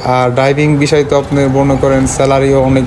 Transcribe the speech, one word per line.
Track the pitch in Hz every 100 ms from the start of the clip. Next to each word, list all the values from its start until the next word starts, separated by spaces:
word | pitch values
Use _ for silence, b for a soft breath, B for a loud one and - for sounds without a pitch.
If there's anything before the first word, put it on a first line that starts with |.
আর | - 127 123
ড্রাইভিং | 123 135 143 151 147
বিষয় | 143 151
তো | 143 143
আপনি | 143 143 139
মনে | 135 139 135
করেন | 139 135 131
স্যালারিও | - 135 135 135 135
অনেক | 131 135